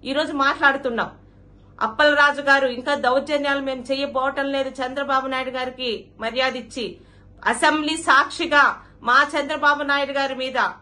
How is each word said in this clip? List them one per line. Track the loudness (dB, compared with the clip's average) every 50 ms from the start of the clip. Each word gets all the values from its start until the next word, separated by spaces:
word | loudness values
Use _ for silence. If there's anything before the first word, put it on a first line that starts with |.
| -6
ఈ | -2 -2
రోజు | -2 -2 -2 0
మాట్లాడుతున్నావు. | 0 0 0 2 2 2 2 2 2 -4 -4 -2 -2 -4 -4 -6 -18 -20 -20 _ -20 -20 -20 -20 _ -20 -20 -6 -4
అప్పలరాజు | -4 -4 2 4 4 4 6 6 4 4 4 0
గారు, | 2 4 4 4 4
ఇంకా | 0 -2 -4 -2 -2 -2
దౌర్జన్యాలు | 0 2 2 2 0 0 0 -2 -2 0 0 -2 -2
మేము | -2 -4 -6 -6 -4 -4
చెయ్యబోవటం | -4 -2 -2 -4 -2 -2 -2 -2 -2 -2 -4 -2
లేదు, | -2 -2 -4 -4
చంద్రబాబు | -4 -6 -6 -6 -4 -6 -2 0 0 0 0
నాయుడు | -2 -4 -4 -4 -6
గారికి | -6 -6 -6 -6 -8 -6 -6 -6 -6 -6 -10 -18 -14 -8
మర్యాద | -8 -6 -2 -2 -2 -2 -2
ఇచ్చి. | -6 -12 -10 -10 -8 -8 -8 -10 -14 -20 -20 -20 -20 -20 -20 -20 -4 -2
అసెంబ్లీ | -2 0 2 2 2 2 2 -2 -4 -4
సాక్షిగా | -4 2 4 4 4 4 2 -4 -8 -4 2 4 4 4 4 2 -2 -14 -20 -20 -8
మా | -2 2 4 4 4 2 0
చంద్రబాబు | -4 -4 -4 -4 0 2 2 2 2 0
నాయుడు | -2 0 0 -2 -2
గారి | -2 -4 -4 -4 -4
మీద | -6 -8 -4 -2 -2 -2 -2 -4 -10